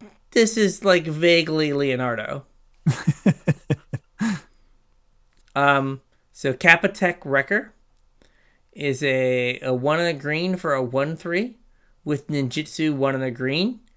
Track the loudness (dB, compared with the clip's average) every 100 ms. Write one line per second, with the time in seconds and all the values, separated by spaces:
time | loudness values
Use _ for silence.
0 | -20 _ _ 2 2 2 0 0 2 2
1 | 2 0 4 4 2 0 0 0 0 0
2 | -2 -4 -6 -10 -12 _ _ _ -2 -2
3 | -2 0 2 0 0 -4 -2 -6 -6 -12
4 | _ -6 -4 -4 -10 _ _ _ _ _
5 | _ _ _ _ _ 0 2 2 0 -6
6 | _ _ _ -6 -4 2 6 6 4 -2
7 | -4 -4 -2 -2 0 -2 -4 _ _ _
8 | _ _ _ _ _ _ _ -6 -4 -2
9 | 0 2 2 0 0 -4 -2 -2 0 0
10 | 0 -4 -4 -2 -2 -2 -2 -2 0 -2
11 | -2 -4 -4 -4 -4 -10 _ _ _ _
12 | -6 -6 -4 -4 -2 -4 -8 -2 -2 0
13 | 0 0 -4 -4 -2 0 -2 -4 _